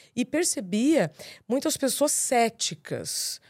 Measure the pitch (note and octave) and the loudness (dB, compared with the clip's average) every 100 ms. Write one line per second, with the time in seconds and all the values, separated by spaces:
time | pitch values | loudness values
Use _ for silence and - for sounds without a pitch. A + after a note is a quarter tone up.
0 | - A3+ B3+ D4+ F4 - F#3+ G#3 C4+ D#4 | -8 -4 -2 0 0 -2 -2 2 4 4
1 | D#3+ - - - - B3+ D#4 - C4+ - | 2 -4 -18 -14 -2 -2 0 0 -2 2
2 | D4 - - B3 A3+ - - E3 - A#2 | 0 0 2 2 2 0 -6 -6 -8 -8
3 | - - - - | -6 -6 -6 -8